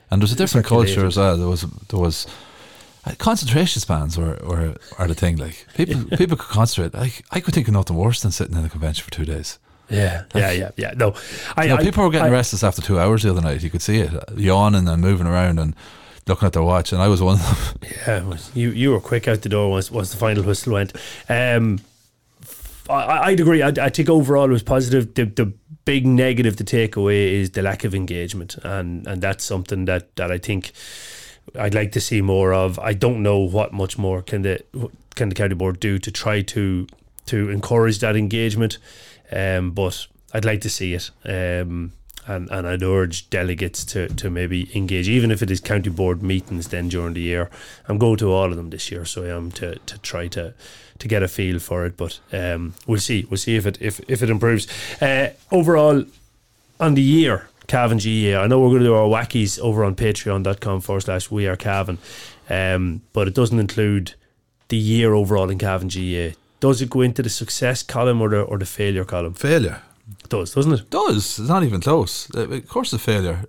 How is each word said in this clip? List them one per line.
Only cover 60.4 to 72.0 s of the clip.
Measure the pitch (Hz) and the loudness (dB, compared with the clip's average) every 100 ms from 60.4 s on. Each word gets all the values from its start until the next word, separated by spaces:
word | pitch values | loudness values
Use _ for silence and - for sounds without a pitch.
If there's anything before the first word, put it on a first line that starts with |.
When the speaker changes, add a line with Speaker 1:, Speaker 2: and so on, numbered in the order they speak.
Speaker 2:
dot | 95 98 | -2 -2
com | 107 95 | -2 -4
forward | 92 98 | -2 -4
slash | 98 92 - | -2 -4 -4
we | 104 98 | -2 -2
are | 92 | -2
Cavan, | 104 98 92 90 - - - - - | -2 -2 -2 -6 -12 -20 -20 -16 -6
um, | 92 95 92 90 82 - | -2 0 0 -2 -4 -4
but | - 95 | -2 0
it | |
doesn't | 98 120 117 | 2 2 2
include | 101 - 107 101 87 - _ _ _ _ - | 0 0 0 0 -4 -12 _ _ _ _ -6
the | 113 | -2
year | 107 113 113 | 2 4 4
overall | 107 101 104 95 | 4 4 2 0
in | 95 | 0
Cavan | 101 95 92 | -2 -2 -4
G | 92 92 87 | -4 -4 -4
A | 85 | -4
A. | - _ _ | -8 _ _
Does | 135 127 | 2 2
it | 127 | 0
go | 131 | 0
into | 127 120 | 2 0
the | 120 | -4
success | - 117 - 123 127 | -6 -6 -2 -2 -2
column | - 120 123 117 | -4 0 2 2
or | 110 | 2
the, | 104 | 2
or | 101 101 | 0 -4
the | 95 | -6
failure | - 101 95 | -4 -2 -2
column? | 92 90 85 | -2 -4 -6
Speaker 1:
Failure. | 87 139 160 95 - - _ 110 101 - | -4 0 2 0 -4 -16 _ -20 -20 -8
Speaker 2:
Does, | - 104 | -6 -2
doesn't | 139 147 | 0 2
it? | 143 - | 2 0
Speaker 1:
Does. | 349 415 104 98 - | 0 0 0 -2 -4
It's | 117 | 0
not | 185 | 2
even | 147 95 | 2 0
close. | 131 156 | 2 2